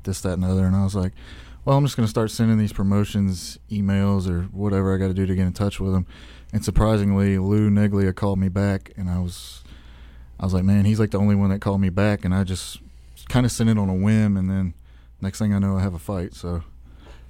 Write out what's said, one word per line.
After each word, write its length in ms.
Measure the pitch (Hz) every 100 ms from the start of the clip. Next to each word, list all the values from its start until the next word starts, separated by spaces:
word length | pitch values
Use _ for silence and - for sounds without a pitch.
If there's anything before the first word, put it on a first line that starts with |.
this, 180 | - 92
that, 120 | 98
and 100 | 87
the 40 | 92
other, 200 | 95 92
and 80 | 95
I 80 |
was 100 | 98
like, 200 | 101 92 - - - - -
"Well, 120 | - 139
I'm 80 |
just 120 | 143 -
gonna 120 | 110
start 220 | - 110
sending 300 | - 113 110
these 120 | 104
promotions 880 | - 98 101 101 104 98 90 - - -
emails 580 | 104 98 98 98 98 92
or 140 | 85 92
whatever 420 | 95 104 98 95
I 60 | 95
gotta 160 | 95 92
do 100 | 95
to 80 |
get 140 | 92 92
in 60 |
touch 260 | - 101 -
with 160 | 95 92
'em." 100 | 87 - - - -
And 100 | 107
surprisingly, 760 | - - 107 110 101 98 101 98
Lou 320 | 95 107 107
Neglia 420 | 101 104 101 95
called 240 | 92 101 95
me 120 | 95
back, 440 | 90 101 95 - -
and 140 | 92
I 80 | 90
was, 460 | 87 87 - - - - - - - - - -
I 60 | 92
was 80 |
like, 100 | 92
"Man, 220 | 92 104 98
he's, 140 | 107
like, 100 | 107
the 80 | 98
only 160 | 104
one 160 | 101 98
that 120 | 98
called 200 | 104 98
me 80 | 98
back," 360 | 90 104 104 90
and 100 | 92
I 80 |
just 360 | 92 92 - - - - - - -
kinda 220 | 123 123
sent 220 | - 113
it 60 | 110
on 100 | 98
a 60 | 92
whim, 420 | 101 110 107 98
and 100 | 92
then 280 | 95 92 - - - - -
next 200 | 95 -
thing 120 | 107
I 60 | 98
know, 200 | 98 95
I 40 |
have 140 | 98 85
a 40 |
fight, 360 | - 98 87 -
so. 260 | 87 87 82 - - - - - -